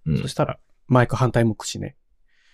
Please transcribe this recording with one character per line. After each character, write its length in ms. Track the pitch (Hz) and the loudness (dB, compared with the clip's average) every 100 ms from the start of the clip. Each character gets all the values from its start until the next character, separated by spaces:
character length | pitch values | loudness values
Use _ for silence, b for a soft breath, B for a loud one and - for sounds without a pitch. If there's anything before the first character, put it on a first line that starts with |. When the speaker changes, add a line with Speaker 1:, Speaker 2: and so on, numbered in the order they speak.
Speaker 1:
う 80 | 156 | -2
ん。 60 | 147 | -2
Speaker 2:
そ 100 | 135 | -2
し 60 | |
た 100 | - | -2
ら 140 | 151 - _ _ - | -4 -4 _ _ 2
マ 180 | 127 | 2
イ 20 | 117 | 4
ク 100 | 110 | 2
反 160 | 123 | 0
対 120 | 120 | 2
向 100 | 113 107 | 0 0
く 80 | |
し 160 | - 104 | -8 -10
ね。 160 | 98 - _ _ _ _ _ | -12 -14 _ _ _ _ _